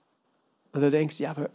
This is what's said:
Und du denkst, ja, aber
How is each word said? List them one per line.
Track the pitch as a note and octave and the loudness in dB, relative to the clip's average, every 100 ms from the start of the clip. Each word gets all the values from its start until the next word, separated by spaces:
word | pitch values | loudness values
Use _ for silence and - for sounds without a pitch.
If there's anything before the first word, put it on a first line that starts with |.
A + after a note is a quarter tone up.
| _ _ _ _ _ _ _ | _ _ _ _ _ _ _
Und | C#3+ | 0
du | C#3+ | 2
denkst, | D3+ D#3 - | 4 0 -4
ja, | D3 | -6
aber | D3 D3 | -6 -8